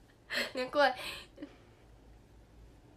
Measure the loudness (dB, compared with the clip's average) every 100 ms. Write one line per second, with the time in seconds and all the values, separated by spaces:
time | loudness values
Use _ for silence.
0 | -20 -20 -6 -2 -2 -2 2 6 6 6
1 | -4 -8 -12 -14 -16 -16 -20 -20 -20 -20
2 | -20 -20 -20 -20 -20 -20 -20 -20 -20